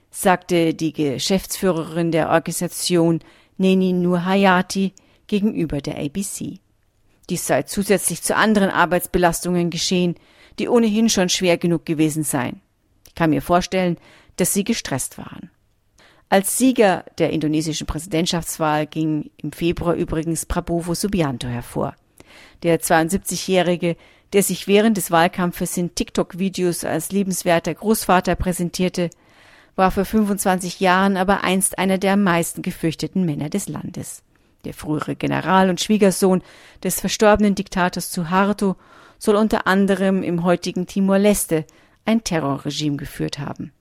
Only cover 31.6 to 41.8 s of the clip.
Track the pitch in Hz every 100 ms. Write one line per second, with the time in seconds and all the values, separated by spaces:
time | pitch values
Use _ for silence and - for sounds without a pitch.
31.6 | 185 - 190 190 196 202 196 170 165 -
32.6 | 170 - 165 156 156 190 180 147 147 202
33.6 | 196 156 - - - - _ _ _ _
34.6 | - - 156 151 - 139 143 139 147 190
35.6 | 190 180 - 214 196 175 196 185 - -
36.6 | - - 185 - 190 - 214 208 208 190
37.6 | 196 190 180 180 - - 160 185 202 208
38.6 | 202 180 _ - - _ - 208 220 226
39.6 | - 190 196 190 190 190 - 170 175 175
40.6 | - 180 180 - 196 196 208 202 - 160
41.6 | 156 _